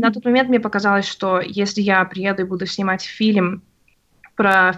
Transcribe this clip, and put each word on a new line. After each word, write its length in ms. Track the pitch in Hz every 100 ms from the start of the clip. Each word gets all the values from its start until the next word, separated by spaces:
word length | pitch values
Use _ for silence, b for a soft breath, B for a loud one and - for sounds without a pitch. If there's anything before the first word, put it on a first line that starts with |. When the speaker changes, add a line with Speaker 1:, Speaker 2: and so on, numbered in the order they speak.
| 226
Speaker 1:
Мгм. 40 |
Speaker 2:
тот 100 | 214
момент 240 | 247 247 254
мне 120 | 240
показалось, 460 | 214 208 208 202 196
что 340 | - 196 185
если 420 | 180 202 202 208
я 220 | 202 190 185
приеду 360 | 190 190 190
и 40 | 185
буду 200 | 185 190
снимать 360 | - 196 185
фильм 600 | - - 220 208 175 196 - _ _ _ _ _ - -
про 360 | 202 190 185